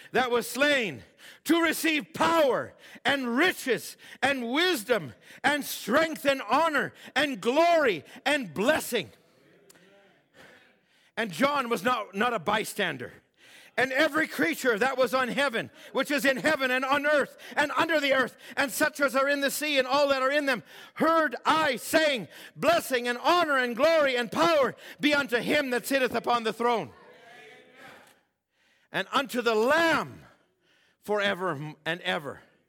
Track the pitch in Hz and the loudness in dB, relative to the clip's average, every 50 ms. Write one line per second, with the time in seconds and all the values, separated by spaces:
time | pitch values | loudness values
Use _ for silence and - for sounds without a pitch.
0 | - - - 220 254 240 240 240 - - - 240 285 294 285 269 226 185 135 110 | -18 -4 0 0 0 2 0 -2 -2 -2 -2 0 2 2 2 2 0 -2 -6 -10
1 | - - _ _ - - - - - - 320 339 330 320 294 - - 320 311 294 | -14 -20 _ _ -20 -20 -20 -14 0 2 2 4 4 2 0 0 0 0 0 0
2 | 208 - - - 311 320 330 330 302 262 220 160 123 101 - _ - - - - | -4 -6 -4 0 0 2 4 4 4 2 2 0 -2 -6 -12 _ -20 -20 -20 -6
3 | - 247 277 277 262 240 233 254 339 370 339 - - 269 220 175 - - - _ | -2 -2 -2 0 -2 -2 0 2 2 2 0 -2 -2 -2 -2 -2 -2 -10 -16 _
4 | - - - - - 269 277 262 240 226 254 302 359 370 349 240 196 247 240 202 | -20 -20 -12 -4 -2 -2 0 -2 -4 -2 0 0 2 2 0 -2 0 0 -2 -2
5 | 156 123 - _ _ - - - - 262 294 294 - - - - - - 247 294 | -2 -6 -14 _ _ -20 -18 -4 -2 0 0 0 -4 -6 -10 -10 -4 0 2 2
6 | 320 330 302 - - 277 277 269 233 202 233 285 330 330 302 262 202 143 - - | 2 2 -2 -4 -2 -2 -2 -2 -2 0 0 2 2 2 0 0 -2 -4 -8 -14
7 | - - - 254 302 294 262 196 - 233 254 302 339 339 339 320 294 240 185 147 | -18 -6 -2 -2 -2 0 -2 -4 -4 -2 2 4 4 6 6 4 4 2 0 -2
8 | - - - - - 262 294 294 247 180 139 160 202 269 311 294 - - 233 214 | -6 -14 -20 -8 -2 -2 -2 -2 -2 -6 -6 -2 2 2 2 2 0 -4 -4 -4
9 | 147 104 - _ _ _ _ _ _ _ _ _ _ _ - - 185 196 196 - | -4 -6 -12 _ _ _ _ _ _ _ _ _ _ _ -20 -20 _ -20 -20 -20
10 | _ _ _ _ _ _ _ - - - - - _ _ _ _ _ _ _ _ | _ _ _ _ _ _ _ -20 -20 -20 -20 -20 _ _ _ _ _ _ _ _
11 | _ _ - - 226 214 165 147 254 277 294 277 247 233 226 196 175 254 254 233 | _ _ -6 -6 -6 -4 -2 0 0 2 2 0 0 0 -2 -2 0 0 0 0
12 | 202 185 185 196 220 247 233 208 151 202 202 220 180 - - - 196 170 143 131 | -4 -6 -4 -2 0 0 0 -2 -2 0 0 0 -2 -4 -4 -4 -2 -2 -2 -6
13 | 120 - - - _ _ _ _ - - - - - - - - 247 262 262 269 | -10 -12 -14 -18 _ _ _ _ -20 -20 -20 -20 -20 -10 -2 -2 -2 0 2 2
14 | 320 311 277 311 311 - - - 302 330 285 - - 254 226 190 226 269 277 247 | 2 2 2 0 -2 -2 0 -2 0 0 0 0 0 0 2 2 0 0 2 2
15 | 262 220 214 262 254 233 180 233 285 277 226 214 151 110 _ - - - - 254 | 0 2 2 0 0 0 0 0 0 0 0 -4 -6 -6 _ -20 -20 -6 -2 -2
16 | 269 - 294 277 196 277 262 233 165 302 311 277 269 254 254 254 269 269 285 285 | -2 0 0 0 2 2 0 2 0 0 0 0 0 0 0 0 0 0 0 0
17 | 277 294 302 285 240 - - - - - 240 247 294 285 254 285 330 330 330 302 | 2 2 2 2 2 0 -6 -18 -18 -10 -2 -2 0 0 2 0 0 2 2 0
18 | 277 277 269 262 247 202 - - - - 240 - 277 262 - - 302 302 294 - | 2 2 2 2 0 -2 -4 -14 -20 -14 -4 -2 -2 -2 0 0 0 0 0 0
19 | 294 269 214 269 269 285 285 277 277 262 - - 294 302 294 269 254 254 262 294 | -2 0 2 0 0 2 0 0 0 -2 -4 -2 -4 -2 0 0 0 2 2 2
20 | 294 277 277 262 262 262 285 302 285 277 254 196 - - - - - - - - | 2 2 2 0 0 0 0 0 0 0 -2 -2 -4 -14 -20 -20 -20 -18 -6 -2
21 | 240 320 330 330 311 285 240 - - 226 294 320 311 294 247 - - - - 320 | 2 2 4 4 2 0 -2 -4 0 0 2 2 2 0 -2 -4 -6 0 0 2
22 | 320 294 277 233 170 - - - - - _ 151 160 - 349 330 - - 254 240 | 2 2 0 -2 -6 -10 -14 -20 -20 -20 _ -2 2 2 2 2 0 -2 -4 -2
23 | 240 240 240 - - 294 339 359 339 302 285 262 247 240 240 202 285 320 330 320 | -2 -2 -4 -2 0 2 2 2 2 2 2 0 0 0 0 2 2 4 4 4
24 | 294 269 254 240 240 180 190 240 320 339 330 294 262 214 - - - - - - | 2 2 2 0 -2 -2 0 0 2 4 4 4 2 0 -2 -6 -14 -20 -14 -2
25 | 202 294 294 285 277 196 233 233 175 190 285 294 285 254 247 233 - - 277 269 | 0 2 2 2 0 0 -2 -2 0 0 0 0 0 0 -2 -4 -2 0 0 0
26 | 254 226 247 233 - - 240 240 226 220 214 - 233 240 240 214 156 113 - - | 0 0 -2 -2 -2 0 0 0 0 -2 -4 -2 0 0 0 0 -2 -6 -12 -20
27 | - - - - - - - - - - - - - - - - - - - - | -20 -20 -20 -20 -20 -20 -20 -20 -20 -20 -20 -20 -20 -20 -20 -20 -20 -20 -20 -20
28 | - - _ _ _ _ _ _ _ _ _ _ _ _ _ _ _ _ - 170 | -20 -20 _ _ _ _ _ _ _ _ _ _ _ _ _ _ _ _ -6 -6
29 | 196 - 202 254 277 208 - 247 220 233 226 214 220 254 294 330 339 330 302 254 | -6 -2 -2 -2 -2 0 -4 -2 0 0 2 2 2 4 4 4 4 2 2 0
30 | 185 135 110 82 - - _ _ _ _ _ _ _ _ _ _ _ _ _ _ | 0 -4 -10 -18 -20 -20 _ _ _ _ _ _ _ _ _ _ _ _ _ _
31 | _ - 208 208 196 202 202 175 190 180 156 135 151 151 147 _ - 160 165 180 | _ -2 -2 0 2 0 0 0 -2 -4 -4 -4 -6 -10 -12 _ -6 -6 -6 -4
32 | 180 185 185 180 147 135 104 - - _ _ _ _ | -2 -4 -4 -4 -4 -8 -12 -14 -16 _ _ _ _